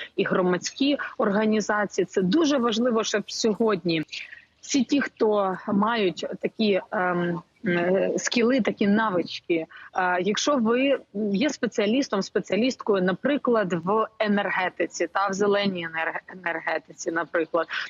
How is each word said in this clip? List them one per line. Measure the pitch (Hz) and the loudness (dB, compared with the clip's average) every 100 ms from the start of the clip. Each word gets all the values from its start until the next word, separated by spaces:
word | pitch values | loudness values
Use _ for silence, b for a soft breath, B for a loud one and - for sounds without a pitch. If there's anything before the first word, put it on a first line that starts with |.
| B - | B -4
і | |
громадські | 196 190 185 180 - - 277 277 B B | 0 2 2 0 -2 -2 0 0 B B
організації. | 214 202 220 214 208 208 202 - | 0 2 2 2 0 0 0 -2
Це | 180 - | -2 0
дуже | 185 294 302 285 | 2 4 2 2
важливо, | 233 214 247 226 | 0 0 0 0
щоб | 208 214 - | 0 -2 -4
сьогодні | - 226 190 226 196 175 165 151 B B B B _ | -2 0 2 0 0 0 -2 -4 B B B B _
всі | - 285 | -2 0
ті, | 226 285 | 2 2
хто | - - 220 208 190 180 - | 0 0 2 2 0 -2 -2
мають | 202 208 233 190 170 - 190 | 0 2 2 0 -2 -6 -6
такі, | - - 214 185 - | -6 0 2 2 0
ем, | - 180 175 175 170 - _ 185 | -2 0 0 0 -2 -8 _ -2
е, | 175 175 185 180 - | 0 2 2 2 0
скіли, | - 247 226 269 | -2 2 2 2
такі | 202 202 202 | 0 0 2
навички. | 208 220 180 160 - - 165 160 B B | 4 2 0 -2 -6 -2 -2 -2 B B
А, | - 180 180 | -2 0 0
якщо | 185 208 - 285 | 0 0 2 2
ви | 220 240 277 262 - 202 214 | 2 2 2 0 -4 -6 -2
є | 196 285 | 0 0
спеціалістом, | - 226 - 208 247 269 202 | -2 -4 0 0 0 0 -2
спеціалісткою, | 190 208 - 190 254 - - 196 | -2 -4 -2 0 0 -2 0 2
наприклад, | 185 185 254 285 - 233 190 170 | 2 0 0 0 2 2 2 -2
в | 175 214 214 - | 0 0 0 -2
енергетиці, | 214 208 190 190 180 - 170 - 170 | 0 2 0 -2 -2 -2 -4 -2 -4
та, | - 196 | 0 -2
в | |
зеленій | 190 202 202 202 180 165 | 0 2 2 0 -2 -6
енерг-, | 160 160 - - 185 | -4 -4 -6 -10 -10
енергетиці, | 170 160 165 160 - 165 180 | -6 -4 -4 -4 -6 -10 -6
наприклад, | 165 165 175 160 170 160 B | -4 -2 -2 0 -2 -2 B